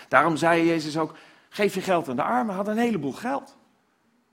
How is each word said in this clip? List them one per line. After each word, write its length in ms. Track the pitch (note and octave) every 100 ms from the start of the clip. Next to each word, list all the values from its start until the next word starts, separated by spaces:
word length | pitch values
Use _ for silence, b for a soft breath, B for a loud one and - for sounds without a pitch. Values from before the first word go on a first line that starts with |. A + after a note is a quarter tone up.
| B
Daarom 300 | C3 D#3+ D3+
zei 280 | E3 E3+ E3+
Jezus 320 | E3 D3+ D3+
ook, 200 | D#3+ - B B B
"Geef 240 | - G3+
je 80 | G3
geld 280 | F3+ F3 D3
aan 60 | B2
de 80 |
armen." 240 | - A#3+ A#3
Hij 80 | F#3
had 120 | G3+
een 100 | G#3+
heleboel 360 | A#3+ G3+ C#3
geld. 440 | A#2+ A#3+ C4+ - _ _ _ _ _ _ _ _